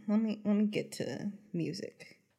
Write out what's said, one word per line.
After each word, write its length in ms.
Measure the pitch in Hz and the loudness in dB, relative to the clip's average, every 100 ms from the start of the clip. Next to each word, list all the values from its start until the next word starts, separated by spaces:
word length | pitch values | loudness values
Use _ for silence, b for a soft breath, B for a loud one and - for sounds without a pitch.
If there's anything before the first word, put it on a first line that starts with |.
| - | 0
Let 120 | 214 | 2
me, 200 | 220 214 | 2 0
let 100 | 208 208 | 2 4
me 80 | 214 | 4
get 260 | 208 - | 2 -4
to 380 | - - 254 208 - - | -4 -4 -4 -6 -6 -6
music. 640 | 170 147 185 - - - - _ | -2 -2 -4 -8 -12 -20 -20 _